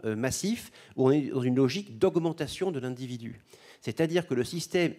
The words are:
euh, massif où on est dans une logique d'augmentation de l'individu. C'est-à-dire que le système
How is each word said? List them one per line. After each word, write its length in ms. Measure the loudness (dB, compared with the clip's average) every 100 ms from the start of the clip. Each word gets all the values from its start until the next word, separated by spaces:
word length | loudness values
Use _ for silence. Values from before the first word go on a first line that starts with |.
euh, 100 | -4
massif 560 | -2 -2 -2 -2 -4 -8 -20 -10
où 140 | 2 4
on 20 |
est 200 | 4 2
dans 120 | 0
une 140 | 2 4
logique 420 | 2 2 -8 0
d'augmentation 720 | 2 2 0 -2 -6 -4 -4
de 80 | -4
l'individu. 640 | -6 -8 -8 -10 -10 -14 _ -20 -20 -12
C'est-à-dire 480 | -6 0 2 2 0
que 60 |
le 100 | 0
système 500 | 0 -2 -2 2 2